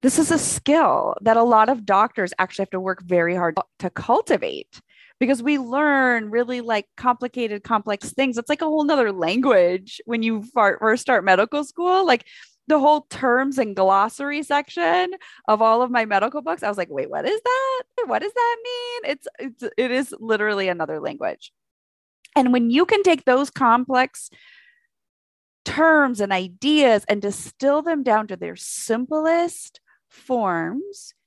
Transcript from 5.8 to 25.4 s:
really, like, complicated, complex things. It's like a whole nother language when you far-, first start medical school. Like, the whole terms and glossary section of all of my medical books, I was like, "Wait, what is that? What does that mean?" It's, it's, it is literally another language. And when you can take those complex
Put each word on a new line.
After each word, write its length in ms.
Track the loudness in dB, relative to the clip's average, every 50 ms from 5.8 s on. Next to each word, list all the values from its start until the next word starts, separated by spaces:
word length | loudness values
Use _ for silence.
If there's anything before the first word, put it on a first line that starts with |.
| 2 2 2 2 2 2 0 0 -2 -2
really, 300 | -2 -2 -2 -2 -4 -8
like, 260 | -4 -2 -4 -4 -4 _ _
complicated, 680 | -4 -2 -2 -2 -2 -4 -8 _ -6 -6 -6 -6 -8 _
complex 480 | -2 -2 -2 -2 -4 -6 -6 -6 -10
things. 260 | -4 -2 -2 -2 -2 -6
It's 100 | -4 -4
like 140 | -4 -2
a 40 | -2
whole 180 | -2 0 0 2
nother 260 | 2 2 2 2 0
language 920 | 0 -2 -2 -2 0 0 2 4 6 6 4 4 2 -2 -6 -10 -20 -18 -10
when 180 | -6 -4 -2
you 220 | -2 -2 -2 -4 -6 -6 _
far-, 240 | 2 2 2 2 2
first 240 | 0 0 0 0
start 220 | 0 0 0 2 4
medical 400 | 4 4 4 4 0 -2 -6 -6
school. 420 | -6 -8 -4 -2 0 2 2 4
Like, 200 | 2 2 0 0 -10 -20 -20 -20 _ _ _ _ 0
the 100 | 2 4
whole 240 | 4 4 4 2 0 _
terms 480 | -10 -4 0 0 2 2 0 -2 -2 -2
and 160 | -2 -2 0
glossary 680 | 2 2 4 4 4 2 0 -2 -8 -8 -6 -6 -6
section 680 | -4 -2 -2 -2 -2 _ -6 -2 0 2 2 2 0 -2 -6 -12 -16 -20 -20 -10 _ 0
of 120 | 2 4
all 220 | 4 4 4 2
of 80 | 2 0
my 140 | 0 -2 -2
medical 380 | 0 0 0 0 0 -4 -6
books, 200 | -6 -6 -8 -4
I 60 | -4 -6
was 100 | -4 -4
like, 100 | -6 -6
"Wait, 200 | -4 -6 -6 -4
what 160 | -6 -6 -4
is 140 | -4 -4 -2
that? 420 | _ -2 -2 -2 -2 -2 -4 -6 -8 _ _ -8 -4
What 160 | -2 -2 -4
does 100 | -4 -4
that 240 | -2 -2 0 0 -2 -4 -8
mean?" 480 | -10 -10 -10 -10 -10 -10 -10 -6 -8
It's, 160 | -8 -8 -8 -18 _ _
it's, 260 | -14 -14 -12 _ -12 -8 -2
it 140 | -2 -2 0
is 240 | 0 -2 -2 -4 -8 -14
literally 500 | -4 -2 0 0 0 0 0 0 0 -2
another 320 | -2 -2 -4 -6 -6 -6
language. 520 | -6 -8 -8 -6 -6 -6 -6 _ -14 -20 _ _ _ _ _ _ _ _ _ _ _ _ _ _ _ -2 _
And 160 | 0 2 2
when 180 | 2 2 2 2
you 140 | 2 2 2
can 180 | 2 2 2
take 220 | 4 2 2 2 _
those 260 | 2 2 2 0 -2
complex 800 | _ 0 2 4 4 2 2 0 0 0 0 0 _ -16 -20 -20 _ _ _ -20 -20 -20 _ _ _ _ _ _ _ _ _ _ _ _ _ _ _ _